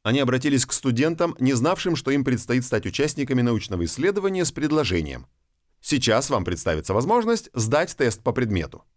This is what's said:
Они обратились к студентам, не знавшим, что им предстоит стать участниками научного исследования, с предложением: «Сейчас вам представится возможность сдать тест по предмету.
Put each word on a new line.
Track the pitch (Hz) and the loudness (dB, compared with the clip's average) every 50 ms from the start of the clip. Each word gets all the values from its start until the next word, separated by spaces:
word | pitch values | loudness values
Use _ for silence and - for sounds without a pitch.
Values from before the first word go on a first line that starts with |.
Они | _ 104 120 143 | _ 0 2 2
обратились | 139 123 123 127 131 151 143 127 113 | 2 2 0 0 2 2 2 2 2
к | - | 0
студентам, | - - - 131 117 117 143 160 170 165 175 170 - - | -2 -2 0 0 2 2 2 0 2 0 -2 -2 0 0
не | 127 131 135 | 2 2 2
знавшим, | 117 120 165 190 180 - 185 165 | 2 2 0 0 0 0 -2 -2
что | - - 135 | 0 0 0
им | 139 143 131 | 0 0 2
предстоит | 135 127 117 - - 120 127 123 | 0 0 -2 0 0 0 0 0
стать | - 123 107 - | 0 -2 -2 -2
участниками | 98 - - 139 151 - 147 139 131 135 127 | -2 -2 -2 -2 -2 -2 -4 -2 0 2 2
научного | 120 120 117 104 - - 98 87 85 | 2 2 0 0 -2 -4 -2 -2 -2
исследования, | 82 - - 143 196 196 208 190 196 190 185 170 | -2 -2 0 0 0 0 0 -2 -2 0 0 -2
с | - - | -2 -2
предложением: | - 147 151 151 156 143 - 95 85 78 71 65 64 64 _ _ _ _ _ _ _ _ _ _ _ | -2 -2 2 2 2 2 2 0 -2 -2 -4 -8 -12 -14 _ _ _ _ _ _ _ _ _ _ _
«Сейчас | - - 151 131 - 117 107 123 139 - | -4 -2 0 0 2 4 2 2 2 0
вам | 139 104 87 | -2 -2 0
представится | 90 90 80 - 92 80 78 76 - 95 | -2 -4 -2 -2 -2 -2 -2 -2 0 0
возможность | 110 131 175 226 240 226 226 233 220 - - - | 0 2 2 2 2 2 0 -2 -2 -4 -6 -4
сдать | 123 110 110 135 151 175 - - | -4 -2 2 2 0 0 -2 -2
тест | - 139 120 - - - | 0 0 0 0 -2 -4
по | 123 | -4
предмету. | - 135 123 107 101 87 78 67 - - _ _ _ | -2 0 -2 0 0 -2 -2 -4 -10 -20 _ _ _